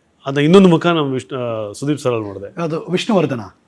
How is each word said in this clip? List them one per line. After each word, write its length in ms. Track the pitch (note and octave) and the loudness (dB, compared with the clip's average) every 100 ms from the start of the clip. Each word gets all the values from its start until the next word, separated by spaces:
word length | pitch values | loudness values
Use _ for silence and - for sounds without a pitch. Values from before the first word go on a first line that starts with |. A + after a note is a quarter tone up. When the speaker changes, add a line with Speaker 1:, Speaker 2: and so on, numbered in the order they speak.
| _ _ C#3 | _ _ -6
Speaker 1:
ಅದನ್ನ 180 | C#3 | 0
ಇನ್ನೊಂದು 240 | D3+ G3 F#3 | 6 8 8
ಮುಖ 180 | D#3+ F3 | 4 2
ನಮ್ಮ 260 | E3+ C#3+ | 0 -2
ವಿಷ್ಣು, 560 | C3 - C3+ A#2+ A2 G#2 | -4 -6 -8 -6 -6 -8
ಆ, 40 | |
ಸುದೀಪ್ 280 | G#2 C#3 C#3 | -8 -4 -2
ಸರಲ್ಲಿ 240 | B2+ A#2 | -2 -2
ನೋಡಿದೆ. 380 | G#2 G2 G2+ - | -4 -10 -12 -8
Speaker 2:
ಅದು 240 | E3+ D#3 - | -6 -6 -4
ವಿಷ್ಣುವರ್ಧನ? 500 | F3 - G3 D3 B2 G2 _ | -4 0 0 0 -4 -10 _